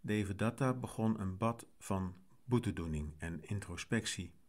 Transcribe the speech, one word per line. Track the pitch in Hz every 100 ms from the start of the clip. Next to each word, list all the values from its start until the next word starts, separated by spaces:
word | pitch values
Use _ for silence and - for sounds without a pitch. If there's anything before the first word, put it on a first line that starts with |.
Devadatta | - 107 95 95 110 - 135
begon | 127 120 - 110 110
een | 95 95
bad | 113 117 - -
van | - 95 92 95 - -
boetedoening | - 120 113 85 82 78 76 -
en | 82 85
introspectie | - 101 - 87 - 113 - - 87 -